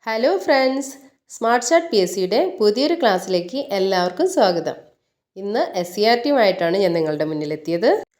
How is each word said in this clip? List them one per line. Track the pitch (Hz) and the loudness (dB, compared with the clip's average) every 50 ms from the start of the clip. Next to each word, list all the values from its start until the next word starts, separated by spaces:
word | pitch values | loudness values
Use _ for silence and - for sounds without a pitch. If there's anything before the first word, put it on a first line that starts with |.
| _ 226 | _ -6
ഹലോ | 220 226 233 285 359 381 381 | -4 0 0 0 0 0 0
ഫ്രണ്ട്സ്, | - 294 269 262 262 262 269 269 - - - - - _ _ _ _ - | 2 2 2 2 0 0 -2 -6 -8 -12 -18 -20 -20 _ _ _ _ -12
സ്മാർട്ട് | - 226 226 240 247 240 - | -4 0 0 0 2 2 2
ചാറ്റ് | 330 339 330 339 | 2 2 2 2
പി | - 208 185 | 0 0 2
എസ് | 180 - | 2 -2
സിയുടെ | 202 185 180 208 247 339 381 - - | -4 -2 0 0 0 0 0 -2 0
പുതിയൊരു | 214 208 208 233 277 302 339 339 | 2 2 2 2 0 0 0 2
ക്ലാസ്സിലേക്ക് | 311 226 190 180 180 185 185 175 175 175 247 269 277 - - 196 | 2 2 2 2 -2 -2 -2 -2 -2 -2 -6 -8 -6 -4 -2 -2
എല്ലാവർക്കും | 190 190 190 185 180 180 180 - 320 381 359 | 0 0 0 0 0 -2 -2 -2 -2 0 2
സ്വാഗതം. | 311 233 190 175 170 160 151 127 - - _ _ _ _ _ _ _ _ _ _ 190 196 | 4 4 4 2 0 -4 -6 -8 -10 -16 _ _ _ _ _ _ _ _ _ _ -12 -8
ഇന്ന് | 202 208 247 330 - - 185 | -4 -2 -2 -2 -2 -2 -6
എസ് | 175 175 - | -6 -6 -4
സി | 214 208 220 | 0 2 2
ആർ | 233 240 240 | 2 2 2
ടിയുമായിട്ടാണ് | 294 285 269 226 196 185 185 175 165 170 196 202 | 0 2 4 4 2 2 2 0 0 2 2 2
ഞാൻ | 180 170 170 | 2 2 0
നിങ്ങളുടെ | 160 156 151 147 156 156 | 0 -2 -2 -2 -4 -4
മുന്നിലെത്തിയത്. | 156 151 151 151 156 151 151 160 165 170 190 254 370 440 - _ _ | -4 -6 -4 -6 -6 -8 -4 -4 -4 0 2 2 2 2 -2 _ _